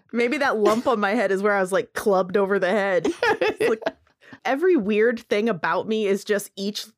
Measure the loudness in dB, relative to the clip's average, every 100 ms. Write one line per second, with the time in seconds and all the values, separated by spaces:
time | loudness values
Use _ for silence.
0 | _ -4 -2 0 -2 2 2 2 0 0
1 | 2 0 0 0 0 0 0 -2 -2 -4
2 | 0 2 2 0 2 0 2 0 2 0
3 | 0 0 0 0 0 0 0 0 -4 -10
4 | _ _ -20 -10 -4 0 2 2 2 2
5 | 2 0 -2 -2 0 -2 0 -2 -2 -2
6 | 0 -2 0 -4 -4 -8 -8 -8 -12